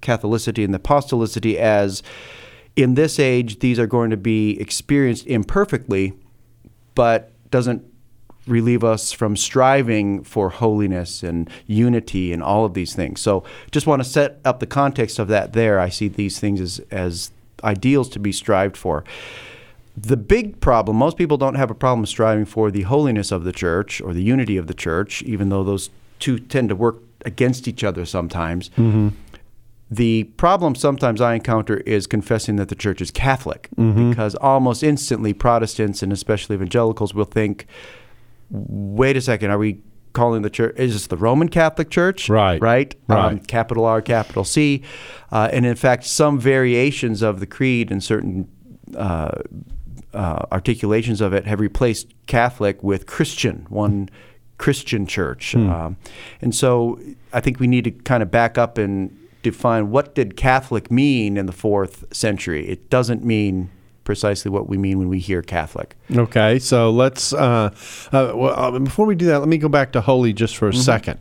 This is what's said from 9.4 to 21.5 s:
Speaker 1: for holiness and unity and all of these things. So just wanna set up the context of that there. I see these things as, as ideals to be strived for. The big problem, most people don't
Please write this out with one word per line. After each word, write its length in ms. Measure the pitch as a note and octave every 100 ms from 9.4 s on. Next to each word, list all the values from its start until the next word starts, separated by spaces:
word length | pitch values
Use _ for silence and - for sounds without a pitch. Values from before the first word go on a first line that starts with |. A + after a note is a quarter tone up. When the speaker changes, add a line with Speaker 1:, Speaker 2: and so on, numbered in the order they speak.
| - C3+ C3 C#3 A#2 G#2+ G2+ G2
Speaker 1:
for 260 | - A2 F#2+
holiness 720 | - A2+ G#2+ G2+ F2+ F2 -
and 260 | F2+ E2+ E2 - -
unity 640 | G#2+ A#2+ A#2+ - F#2+ F2+
and 80 | E2+
all 240 | D2 G#2 A2
of 80 |
these 220 | F#2 E2+ -
things. 260 | E2 -
So 220 | A2+ F#2+ - - -
just 140 | D3+ D#3
wanna 180 | C#3
set 360 | B2+ D3+ C#3+ -
up 160 | C3 B2
the 60 | A#2+
context 540 | C#3+ C#3 C3 A2 -
of 80 | G2+
that 260 | G#2 -
there. 260 | A2 A2+ G2
I 100 | F2+
see 180 | - G#2
these 320 | G2 G2 -
things 200 | G#2 G2
as, 220 | F2+ F#2 -
as 420 | G2 F2+ E2+ - - - -
ideals 460 | A2 F#2+ B2+ C#3 B2
to 100 | G#2
be 120 | G2+
strived 440 | F#2+ - F#2+ G2 -
for. 280 | F#2 D2 - - - - - - - - - -
The 220 | A2 B2
big 420 | G#2 A3 G#3 -
problem, 380 | D3+ A#2 G#2+ A2
most 200 | D3 E3
people 200 | E3 C#3+
don't 160 | C3+